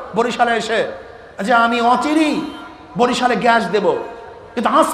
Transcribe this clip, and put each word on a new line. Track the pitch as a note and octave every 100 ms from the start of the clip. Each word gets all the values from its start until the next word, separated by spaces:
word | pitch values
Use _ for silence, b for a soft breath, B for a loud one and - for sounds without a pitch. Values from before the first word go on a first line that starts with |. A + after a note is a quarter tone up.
| - F#3+
বরিশালে | B3 A3 A#3+ A3+
এসে | G3+ A3 D3 - - - - -
যে, | G3
"আমি | A#3+ A#3 A#3+
অচিরেই | A#3 B3 C#4+ D#4 D4+ G#3+ - - - - - E3+
বরিশালে | C4 A3+ B3 A3+
গ্যাস | A#3 A#3 F#3
দেব," | G3+ F3+ - - - - - - -
কিন্তু | G#3+ C#4
আজ | D4+